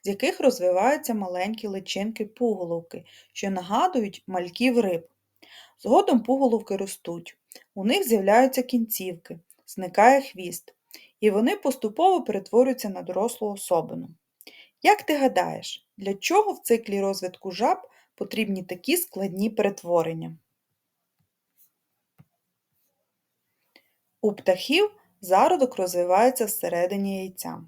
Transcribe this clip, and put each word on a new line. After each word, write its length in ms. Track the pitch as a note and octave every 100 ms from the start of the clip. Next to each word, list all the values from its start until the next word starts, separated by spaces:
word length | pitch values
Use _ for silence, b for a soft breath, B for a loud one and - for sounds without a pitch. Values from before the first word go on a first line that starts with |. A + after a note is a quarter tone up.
з 40 | G3
яких 320 | G3 C4+ F#4
розвиваються 720 | C#4 B3+ F3+ F3+ A#3 D4 D4+
маленькі 540 | A3 F#3 F3+ G3 A3 G#3
личинки 580 | F#3+ F#3+ F#3+ G#3 A3 G#3
пуголовки, 800 | - A#3+ G3 F3 E3+ E3 E3+ - b b
що 160 | - G3
нагадують 720 | G3 F3 A3 F4+ C#4+ G3+ - -
мальків 520 | F#3 F3+ E3 B3 A#3+
риб. 280 | G3+ E3+ E3+ _ _ _ B B B _
Згодом 400 | - D4 G4+ B3+
пуголовки 580 | G#3 C4+ C4+ A3 - G3
ростуть, 600 | F#3+ - - E3+ E3+ _ _ B B -
у 100 | G3
них 220 | F#4 D#4
з'являються 560 | A3 F#3+ A3 C4 C4
кінцівки, 760 | B3+ B3 A3+ - F#3 E3+ - E3+ _ _ -
зникає 540 | - F3+ F3+ A3+ C#4
хвіст, 540 | C4+ F#3 F3 E3+ - _ _ B B _
і 120 | G#3+
вони 240 | G3 B3 G4+
поступово 680 | C#4+ C4 G#3+ G#3+ F4+ F4+
перетворюються 680 | B3+ G3 F#3+ A3 C4 B3+ G#3
на 120 | F#3
дорослу 460 | F3 F#3 A#3 - G#3
особину. 580 | G3+ - B3+ B3 E3+ - - _ _ B B B B
Як 220 | E4 G#4
ти 140 | - D4
гадаєш, 720 | C4+ F#3+ E3+ D#3 - - _ -
для 160 | G3
чого 400 | G3 - F#4 G#4
в 60 | -
циклі 420 | - A#3 A3+ G3+
розвитку 500 | G3 F#3+ F#3 - G3
жаб 260 | F3+ B3+ F#4+ - b b _
потрібні 480 | G3+ A3 G3+ F#3+
такі 340 | F3+ F3+ - F4
складні 520 | - F#3+ F#3+ F3+ A3
перетворення? 880 | A3 G3+ G3 E3+ E3+ E3 E3 E3 D#3+ _ _ _ _ _ _ _ _ _ _ _ _ _ _ _ _ _ _ _ _ _ _ _ _ _ _ _ _ _ _ _ _ _ b b b _ _
У 120 | G#3+
птахів 580 | G3+ - F#3 - D#4+ G#4 b b _
зародок 540 | F#3 F#3 D4 F4+ C4+ -
розвивається 680 | F#3 F3 F3 F#3 A#3+ B3+ G#3+
всередині 720 | - F3 E3+ F3+ G3+ G3 G3
яйця. 440 | F#3+ F#3 E3+ E3